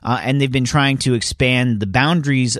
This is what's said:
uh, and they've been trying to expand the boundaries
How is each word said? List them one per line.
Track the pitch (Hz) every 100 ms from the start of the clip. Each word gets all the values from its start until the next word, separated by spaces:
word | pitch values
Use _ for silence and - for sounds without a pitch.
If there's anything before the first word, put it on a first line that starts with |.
uh, | - 123
and | 123 139
they've | 135
been | 135
trying | 123 147 139 135
to | 131
expand | 120 - - 127 127 123 110
the | 101
boundaries | 117 143 170 143 131 123 -